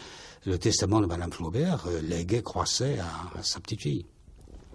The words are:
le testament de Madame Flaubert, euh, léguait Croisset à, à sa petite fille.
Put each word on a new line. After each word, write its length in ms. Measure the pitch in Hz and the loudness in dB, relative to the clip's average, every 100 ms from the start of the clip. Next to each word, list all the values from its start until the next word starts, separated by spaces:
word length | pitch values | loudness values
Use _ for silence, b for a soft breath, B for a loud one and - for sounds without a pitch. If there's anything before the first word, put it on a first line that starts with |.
| B B B B - | B B B B -2
le 120 | 90 | 2
testament 420 | 113 101 98 107 | 4 4 6 6
de 60 | 95 | 4
Madame 260 | 85 85 | 2 -2
Flaubert, 540 | - 82 104 175 151 87 | -4 -2 0 2 2 0
euh, 140 | 85 | -2
léguait 400 | 80 85 87 117 | 0 0 2 0
Croisset 580 | - 95 - - 127 131 | 0 -2 0 2 2 0
à, 400 | 85 80 - 85 | -2 -6 -8 -6
à 40 | |
sa 160 | - - | -4 -4
petite 220 | - 107 | -4 -4
fille. 240 | - 71 - - - - - - - | -2 -2 -4 -16 -20 -20 -18 -18 -18